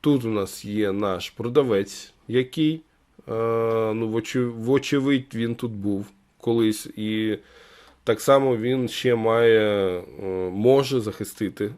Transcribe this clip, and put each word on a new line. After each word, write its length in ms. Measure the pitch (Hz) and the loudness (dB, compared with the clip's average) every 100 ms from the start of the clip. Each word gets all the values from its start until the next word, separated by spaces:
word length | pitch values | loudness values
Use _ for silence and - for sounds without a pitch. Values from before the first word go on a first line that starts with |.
Тут 240 | 147 143 117 | 2 2 2
у 40 | |
нас 360 | 107 95 - 98 | -2 -4 -8 -6
є 260 | 104 104 | -2 0
наш 380 | 101 101 90 - | 0 -2 -4 -8
продавець, 840 | - 117 131 131 98 101 - - _ - | -8 0 2 4 2 0 -10 -18 _ -2
який, 540 | 120 127 - 156 160 _ _ _ - - | -2 -2 0 0 -2 _ _ _ -20 -8
е, 20 | 113 113 113 113 113 110 | -4 0 0 0 0 0
ну, 160 | 110 113 | -2 -2
вочев-, 420 | 113 113 131 120 | -4 -2 -2 -2
вочевидь, 840 | 117 113 139 135 143 135 135 131 113 | -4 0 0 2 0 2 0 -2 -6
він 200 | 117 117 | -4 -4
тут 160 | 120 | -6
був 340 | 107 101 101 101 _ _ _ | -4 -4 -4 -6 _ _ _
колись, 480 | - 117 110 107 - | -2 2 2 0 -8
і 520 | - 107 110 110 104 _ - - - - _ | -8 -6 -2 -2 -4 _ -20 -20 -20 -20 _
так 180 | - 110 | -2 0
само 360 | - 139 135 117 | 4 4 4 0
він 300 | 120 131 120 | 0 -2 -2
ще 280 | - 127 117 | -2 0 2
має, 440 | 113 113 117 113 107 101 95 90 | 4 4 6 6 4 2 0 -2
е, 500 | 87 67 98 92 92 | -8 -10 -6 -4 -4
може 500 | 95 120 139 127 131 | 2 4 4 4 -2
захистити 720 | 107 - 101 - 101 - 107 | -4 -8 -12 -6 -8 -4 -8